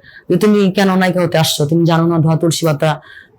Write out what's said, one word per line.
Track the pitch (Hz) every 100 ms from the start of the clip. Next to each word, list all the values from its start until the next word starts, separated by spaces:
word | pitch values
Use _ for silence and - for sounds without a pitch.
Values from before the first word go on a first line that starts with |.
| - -
যে, | - 180
"তুমি | 214 208 196
কেন | 190 196 185
নায়িকা | 185 180
হতে | 170 160
আসছো? | 156 - 147
তুমি | 165
জানো | 170 165 165
না | 170
ধোয়া | 156 160
তুলসী | 165 - 165
পাতা, | 143 156 147 - - -